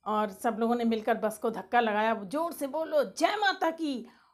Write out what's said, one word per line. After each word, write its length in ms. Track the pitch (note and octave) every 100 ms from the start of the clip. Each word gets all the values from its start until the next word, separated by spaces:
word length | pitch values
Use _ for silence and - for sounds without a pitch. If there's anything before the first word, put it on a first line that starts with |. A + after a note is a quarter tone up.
| G3
और 260 | G#3+ G#3+
सब 240 | G3 A#3+ G#3+
लोगों 160 | A#3 A#3+
ने 80 |
मिलकर 340 | A#3 A3+ A3 G#3+
बस 200 | G#3 G#3
को 120 | A#3
धक्का 300 | A3 - A#3+
लगाया, 340 | A#3 G#3 A3
"जोर 380 | G#3+ F#3+ C#4+ E4+
से 140 | - C#4
बोलो, 360 | D4 D#4+ D4+
जय 320 | G#3 - E4 G#4+
माता 360 | G4+ F#4 E4
की।" 360 | E4 D#4 B3 A#3 - _